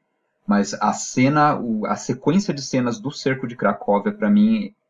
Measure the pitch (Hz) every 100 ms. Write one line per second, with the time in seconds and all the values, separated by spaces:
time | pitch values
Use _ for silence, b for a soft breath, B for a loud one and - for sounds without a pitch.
0 | _ _ _ _ - - 202 - 104 -
1 | - - 131 151 151 139 120 110 101 101
2 | - 131 - 185 202 143 135 131 123 110
3 | 123 - 139 131 120 117 101 101 - 101
4 | 107 104 107 104 107 110 - - _